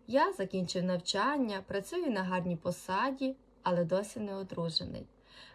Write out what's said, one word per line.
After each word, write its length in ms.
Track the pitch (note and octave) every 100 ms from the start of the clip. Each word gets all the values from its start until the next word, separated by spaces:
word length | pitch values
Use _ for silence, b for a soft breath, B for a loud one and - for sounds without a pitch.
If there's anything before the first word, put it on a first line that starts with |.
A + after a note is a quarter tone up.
| -
Я 260 | C4 F4+
закінчив 520 | F#4 F#3 F#3+ F3+ F#3
навчання, 800 | F3+ F3+ F3 G3 A#3+ D4 A#3+ G3 -
працюю 440 | G3+ G3 F4+ D#4+
на 120 | G3+
гарній 340 | F#3 F#3 F3+ E3
посаді, 800 | F3+ F3 - F#3+ C4 C4+ C4+ C4 _ _
але 220 | - F3
досі 360 | E3+ F#3 G#3 A3+
не 140 | G3+
одружений. 720 | G3 F#3+ - E3 D#3+ - - - - B B B